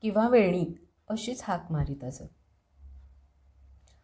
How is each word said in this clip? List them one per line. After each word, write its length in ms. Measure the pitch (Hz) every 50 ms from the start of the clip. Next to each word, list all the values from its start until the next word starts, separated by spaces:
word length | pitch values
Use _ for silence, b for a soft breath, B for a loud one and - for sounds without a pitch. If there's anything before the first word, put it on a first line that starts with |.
किंवा 260 | - 214 196 214 226
वेणी 380 | 240 254 233 196 180 175 180 165 165 170 - _ _ _ _ _ -
अशीच 340 | 220 220 - 240 254 247 -
हाक 280 | 214 180 170 - -
मारीत 320 | 160 147 139 143 139 139 127
असत. 220 | 127 - - - - - _ _ _ _ _ _ _ _ - - - - - - - - - _ _ _ _ _ _ _ _ - - - - _ _ _ _